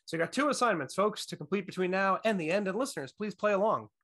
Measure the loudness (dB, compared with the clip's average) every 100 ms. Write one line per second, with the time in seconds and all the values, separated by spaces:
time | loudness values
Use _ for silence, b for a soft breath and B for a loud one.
0 | -6 -2 -2 0 2 2 2 2 -2 0
1 | 0 0 -10 -10 -4 -4 -2 -2 0 2
2 | 2 2 2 0 2 0 0 -2 -4 -6
3 | -8 -6 -6 0 2 4 4 2 -2 _